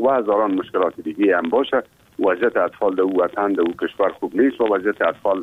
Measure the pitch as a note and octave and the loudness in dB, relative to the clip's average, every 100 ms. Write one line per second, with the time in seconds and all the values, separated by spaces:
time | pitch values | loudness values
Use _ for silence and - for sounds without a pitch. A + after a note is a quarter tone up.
0 | B2+ C3+ G#2 G#2 G#2+ F#2 F2 F#2+ F2+ - | 0 0 2 0 2 -2 -2 -2 -2 -2
1 | - F2 G2+ F2 E2 A#2 C#3 C3 - _ | -8 0 2 2 0 0 0 -2 -4 _
2 | _ - G2 F2+ A#2 G#2+ F2 - G2+ F#2 | _ -2 0 2 0 0 -2 0 -2 0
3 | F#2+ F#2 F2 - G2+ F#2 E2+ F2 E2+ - | 0 0 0 -2 -2 0 -2 -2 -6 -2
4 | F#2+ - F#2 F#2+ C3+ - A2+ G2 G2 G2+ | -2 -2 -4 2 2 2 0 0 -2 -2
5 | E2+ D#2 G#2 F#2+ | -2 -2 -2 -2